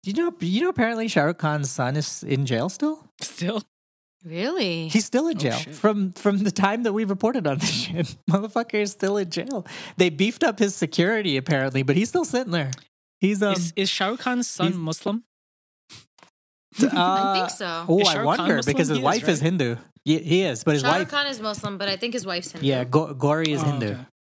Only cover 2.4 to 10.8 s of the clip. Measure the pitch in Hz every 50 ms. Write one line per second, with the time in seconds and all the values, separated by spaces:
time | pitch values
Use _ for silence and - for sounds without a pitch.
2.4 | 139 127 127 113 127 190 - - 294 302 311 311 - _ _ - - - - -
3.4 | 175 180 226 214 - _ _ _ _ _ _ _ _ _ _ _ _ 170 160 170
4.4 | 202 262 349 381 240 185 170 160 160 160 151 220 208 - - 247 302 339 320 190
5.4 | 147 127 113 120 156 - - - - 214 214 208 196 185 180 - - 202 202 196
6.4 | 208 202 180 - 190 196 208 233 240 226 196 214 226 196 196 190 - 220 262 262
7.4 | 175 151 139 127 - - - - - - 175 170 170 - - - _ - 165 196
8.4 | 202 220 202 233 233 233 - 208 208 202 196 - - 190 202 208 196 175 160 175
9.4 | - 262 269 214 175 - - - - - - - 180 180 156 139 190 220 233 -
10.4 | 339 311 214 - 220 202 190 -